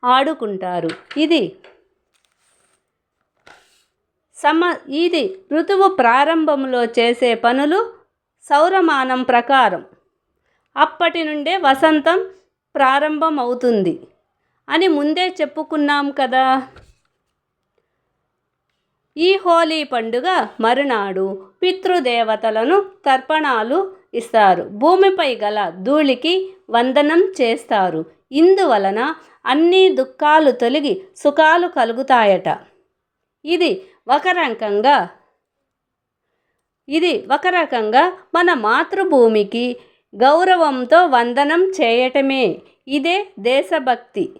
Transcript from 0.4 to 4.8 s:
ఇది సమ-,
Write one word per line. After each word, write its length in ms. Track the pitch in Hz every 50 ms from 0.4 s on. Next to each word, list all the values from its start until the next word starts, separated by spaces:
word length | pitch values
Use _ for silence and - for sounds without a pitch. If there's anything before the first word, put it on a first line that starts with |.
| 240 214 202 190 190 180 180 175 165 165 160 - - _ - 285
ఇది 380 | 311 302 339 311 208 160 - - _ - _ _ _ _ _ _ _ _ _ _ _ _ _ _ _ _ _ _ _ _ _ _ _ _ _ _ _ _ _ _ _ _ _ _ _ - - _ _ _ _ _ _ _ _ _ _ _ _ _ _ _ _
సమ-, 400 | - - 294 311 320 349 359 320 -